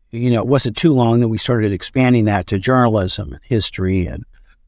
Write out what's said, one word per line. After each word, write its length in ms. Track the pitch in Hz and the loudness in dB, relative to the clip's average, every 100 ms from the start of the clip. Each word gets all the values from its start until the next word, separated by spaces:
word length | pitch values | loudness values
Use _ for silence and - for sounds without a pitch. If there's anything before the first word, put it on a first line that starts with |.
| _ | _
you 180 | 117 123 | -4 0
know, 100 | 117 | 0
it 80 | 113 | 2
wasn't 300 | 135 127 - | 0 0 0
too 160 | 165 | 2
long 260 | 131 117 120 | 4 4 2
that 80 | 117 | 2
we 100 | 110 | -2
started 360 | - 120 107 | -2 0 0
expanding 520 | 95 - 131 127 123 107 | -2 -4 0 2 2 2
that 220 | 101 87 | 0 -2
to 120 | 98 | -2
journalism 720 | 110 131 120 107 92 - 82 | 0 2 2 2 -2 -6 -10
and 80 | 65 | -12
history 640 | - 113 - - 92 95 87 | -4 -2 -2 -4 -2 -2 -2
and 160 | - - - _ _ | -8 -14 -20 _ _